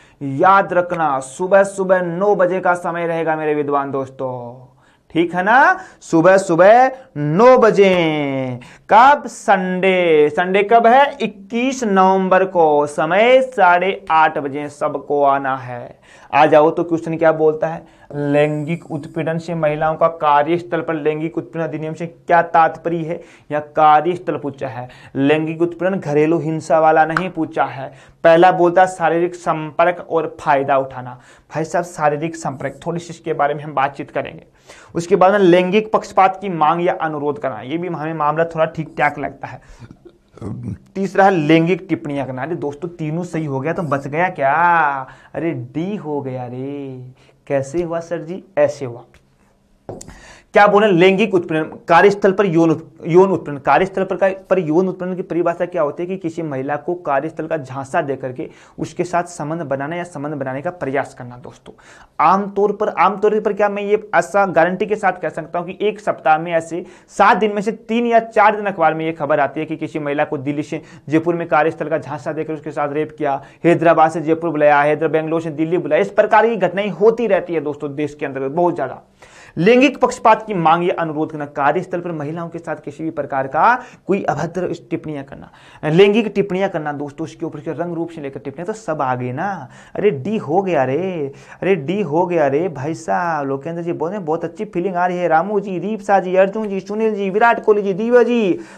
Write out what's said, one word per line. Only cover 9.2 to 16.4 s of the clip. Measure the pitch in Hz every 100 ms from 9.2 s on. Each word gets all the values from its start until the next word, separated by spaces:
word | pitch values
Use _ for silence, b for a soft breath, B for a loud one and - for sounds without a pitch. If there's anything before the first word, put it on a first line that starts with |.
| 240
संडे। | - - 196 185 185 190 185 175 156 147
संडे | 151 180 190
कब | 208 233 226
है? | 254 285
इक्कीस | - 226 - - 233 254 262
नवंबर | 220 196 190 190 185 185 190
को। | 180 160 147 147
समय | 160 156 185 233 262
साढ़े | 254 226 180 180 185 196 -
आठ | 160 156 156
बजे | 143 139 147
सबको | - 151 143 - 143 143
आना | 139 139 131
है। | 123 123 123 - b b b
आ | -